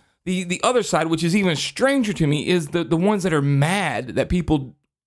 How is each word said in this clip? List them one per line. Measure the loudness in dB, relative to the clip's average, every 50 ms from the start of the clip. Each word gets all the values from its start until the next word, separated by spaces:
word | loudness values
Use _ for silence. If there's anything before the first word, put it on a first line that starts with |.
| _ _ _ _ _
the, | -4 -4 -4 -4
the | -4 -4 -2 0
other | 0 2 2
side, | 0 0 0 0 0 0
which | 0 0 2
is | 2 2
even | 2 2 2 0
stranger | -2 -4 -6 -2 0 2 2 2 2 0 0 0
to | 0 0
me, | 2 2 0 0 0
is | 0 0 0 -2
the, | -2 -4 -2
the | 0 0 2
ones | 2 2 2 0 0
that | 0 0
are | 0
mad | 2 2 2 2 2 2 0 0 -2 -2 -4 -4 -6 -4 -4
that | -4 -2 0
people, | 0 -2 0 0 0 -2 -2 -6 -12 _ _ _ _ _ _